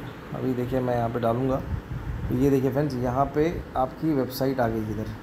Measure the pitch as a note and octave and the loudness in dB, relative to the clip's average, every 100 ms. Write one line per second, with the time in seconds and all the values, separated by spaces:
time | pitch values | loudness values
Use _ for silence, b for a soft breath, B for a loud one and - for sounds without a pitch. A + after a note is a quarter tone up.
0 | - - - C#3 B2+ B2 A#2+ C3 B2 A#2+ | -10 -12 -10 -4 -2 -2 0 0 0 0
1 | A#2 A#2+ A#2 A#2 C3 C3 - - - - | 0 0 2 2 2 0 -2 -6 -6 -8
2 | - - - B2+ C#3 C3+ C3 B2+ D3+ B2+ | -6 -6 -2 2 4 4 4 2 0 0
3 | B2 B2+ C#3 D3 D#3+ E3+ - B2+ C3 - | 0 2 2 2 2 0 -4 -2 -2 0
4 | D#3 C#3+ B2 - C3+ C3 A#2 A2+ G#2+ G#2 | 0 2 0 0 0 2 2 2 -2 -4
5 | G#2+ - | -6 -8